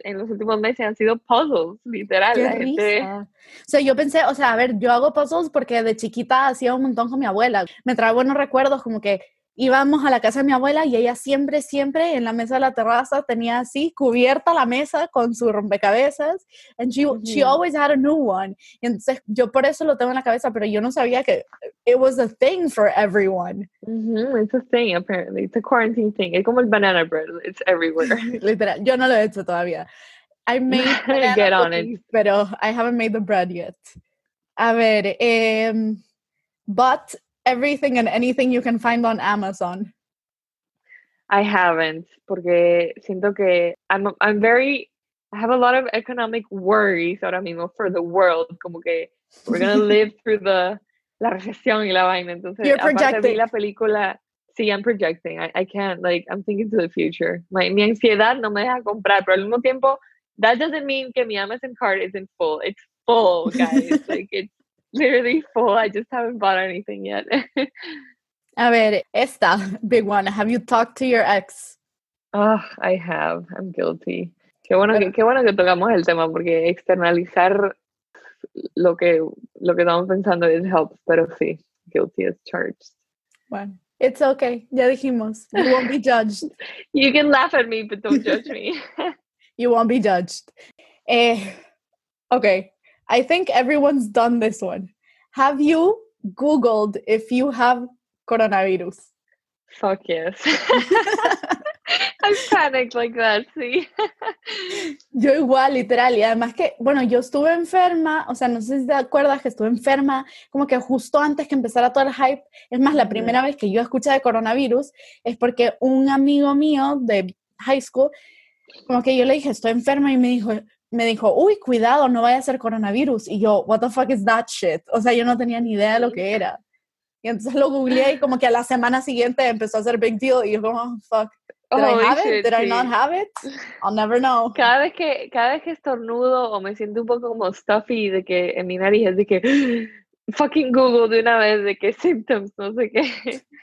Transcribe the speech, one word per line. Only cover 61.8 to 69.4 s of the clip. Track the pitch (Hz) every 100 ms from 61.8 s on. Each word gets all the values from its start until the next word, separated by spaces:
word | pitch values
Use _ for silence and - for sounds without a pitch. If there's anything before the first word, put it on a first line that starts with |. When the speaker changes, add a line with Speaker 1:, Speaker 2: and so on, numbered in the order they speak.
| 214 190
Speaker 1:
isn't | 185 196 190 -
full. | 165 156
It's | - 208 _ _ -
full, | 233 202 175 185
guys. | 254 247 269 - 302
Speaker 2:
<laughs> | -
Speaker 1:
Like, | 320 -
it's | 196 202 _ _ _ _
literally | 240 262 254 240 302 302
full. | 233 233 208
I | 220
just | 202 233
haven't | 247 233 240
bought | 196 185
anything | 190 180 208 208 -
yet. | - - 320 - -
<laughs> | 277 - 349 311 262 _ _ _ _ -
Speaker 2:
A | 240
ver, | 233 220 208 -
esta | - 262 -